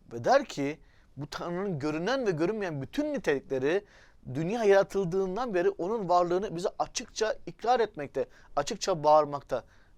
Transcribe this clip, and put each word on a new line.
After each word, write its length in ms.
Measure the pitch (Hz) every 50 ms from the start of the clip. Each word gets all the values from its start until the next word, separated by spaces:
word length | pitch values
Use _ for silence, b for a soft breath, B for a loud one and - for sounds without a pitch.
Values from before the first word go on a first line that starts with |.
| _ - -
ve 100 | 120 117
der 220 | 175 247 285 269
ki, 340 | - - - 139 139 151 - b b b b b b b 135
"Bu 120 | 147 -
Tanrı'nın 500 | - - 151 170 175 180 202 208 175 139
görünen 460 | 143 151 151 160 175 214 262 269 254 202
ve 40 |
görünmeyen 500 | 180 147 165 190 226 220 196 175 156 139
bütün 320 | 131 - - 277 294 302 294
nitelikleri 720 | 240 - 175 147 131 - - 135 131 127 143 170 202 - b b b b b b b - 131 127
dünya 300 | 139 160 175 226 240 226
yaratıldığından 920 | 202 196 196 196 - - 196 196 165 175 190 190 185 185 214 262 247 190
beri 160 | 175 175 196
onun 400 | - - 165 185 226 233 196 170
varlığını 460 | 180 175 180 170 180 185 208 202 160
bize 140 | 170 185 - - -
açıkça 560 | 151 - - - 240 - - - 220 214 - - -
ikrar 340 | 175 - _ - 233 254 240
etmekte, 480 | 226 208 - 147 143 131 - 131 120 - b b b b b
açıkça 480 | 143 143 - 226 196 - 202 185 156 147
bağırmakta." 600 | 151 151 156 151 143 143 139 - - 135 117 - b b b b b b